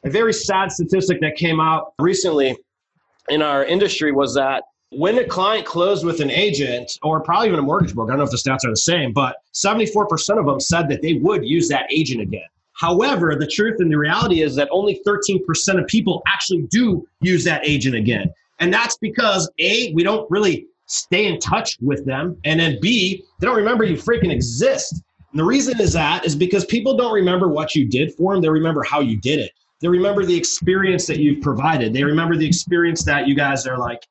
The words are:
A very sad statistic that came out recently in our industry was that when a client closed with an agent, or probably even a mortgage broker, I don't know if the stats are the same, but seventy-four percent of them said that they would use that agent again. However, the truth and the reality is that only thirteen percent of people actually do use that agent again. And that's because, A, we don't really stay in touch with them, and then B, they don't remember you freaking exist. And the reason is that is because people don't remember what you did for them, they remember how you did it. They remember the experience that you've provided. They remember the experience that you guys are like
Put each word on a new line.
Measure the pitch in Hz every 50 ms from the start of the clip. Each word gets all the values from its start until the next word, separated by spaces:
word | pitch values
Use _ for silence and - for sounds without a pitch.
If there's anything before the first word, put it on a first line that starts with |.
| -
A | 143
very | 139 208 233 220 208
sad | - - - 196 190 196 185
statistic | - - 170 156 - 190 185 185 175 -
that | 165 151 151
came | - 175 165 160 156
out | 160 160 160 156 - - _ -
recently | 143 180 185 185 - 180 156 147 139 131 123 - _ _ _ _ _ _ _ _ _ _ _ _ _ -
in | 143 156 151
our | 151 143 139 139
industry | - 170 190 208 196 - - 156 151
was | 143 135 139 123 113
that | 139 135 135 135 127 - _ _ _ _ _
when | - 135 156 190 220 254
a | 240
client | - - 180 185 202 220 214 -
closed | - - 165 175 196 202 165 156
with | 170 165 -
an | 147 139
agent, | - 160 202 208 156 139 143 123 120 123 120 - - - -
or | 151 156 151
probably | 156 - 170 202 233 220
even | 180 156
a |
mortgage | 139 135 160 196 - - 98
broker, | 117 113 110
I | 131
don't | 139 147
know |
if | -
the | 123
stats | 120 - 139 135 127 -
are | 123
the | 110
same, | 104 - - 170 170 143 120 107
but | 139 139 127 - - _ _
seventy-four | _ - - 202 214 226 220 - - 208 202
percent | - 165 151 - - 202 226
of | 170
them | 143 139 135
said | - - 170 170 170 143
that | - - 156
they | 160 165
would | 135 123 180 214 175 120
use | 120 151 170 - -
that | - - - -
agent | 135 156 160 127 131 113
again. | 104 95 90 92 82 - _ _ _ _ _
However, | - - 170 180 175 233 285 269 180 170 160 147
the | 139 156
truth | - - - 208 233 233
and | 185 180 165
the | 151 147
reality | 147 151 170 - - 220 180 160
is | 156 147 127
that | 139 143 143
only | 147 185 202 208 190 190 -
thirteen | 202 208 196 - - 196 185 -
percent | - 160 - - - 190 180
of | -
people | - - 226 196 190 165 - -
actually | 165 196 196 - - 190 165 143 -
do | - 220 247 226 185 - - _ _ _
use | - 185 185 165 127
that | 175 160 143 -
agent | 151 147 139 107 135 123
again. | 113 107 117 120 104 98 87 - _ _ _ _
And | _ 165 175 185
that's | 226 240 - -
because, | - 220 214 - 240 233 214 196 185 160 156 _ -
A, | 160 185 208 233 247 208 151
we | 165
don't | 175 196 214 220 214 -
really | 170 202 214 190 156 - - - _ _ _
stay | - - - - _ 180 - 214
in | 196 165 -
touch | - - 160 214 220 - - -
with | 117 139 139 - -
them, | 135 131 135 156 180 165 - -
and | 147 156 165
then | 170 156 135 101
B, | 147 196 247 226 185 190 190 185 - _ _
they | _ -
don't | 233 254
remember | 220 202 214 247 220 220
you | 190 160
freaking | - - 220 233 226 175 175
exist. | 143 123 120 117 113 127 - - 269 - - - - 165 - _ _ _ - _
And | - 151
the | 160
reason | 180 247 277 240 247 247 226
is | 202 170 160
that | 170 151 147 147 - -
is | 165 147
because | 143 180 180 196 196 180
people | - 214 240 214 269 262
don't | 214 247 233 220
remember | 208 185 180 180 180 190 175
what | 147 151 160 156 -
you | 156 135
did | 113 98 127 151 160 -
for | - 165 190 196
them, | 190
they | 165 156
remember | 156 156 160 165 160 147
how | - - - 151
you | 143 120 110
did | 104 90 123 151
it. | 151 110 - _ _ _ _ _ _
They | -
remember | 175 180 180 185 202 202 202 190
the | 175 175
experience | 170 170 - - - - 180 185 190 190 190 180 165 -
that | - 156
you've | 143 151 147 139 -
provided. | - 147 127 107 135 156 160 139 120 110
They | 113 131 143
remember | 147 151 160 170 165 170
the | 151 156
experience | 151 175 - - - 175 170 170 170 165 160 -
that | 151 147 143 139
you | 139 139
guys | 139 143 135 139 135 131
are | 131 127 123
like | 123 120 120 120 - _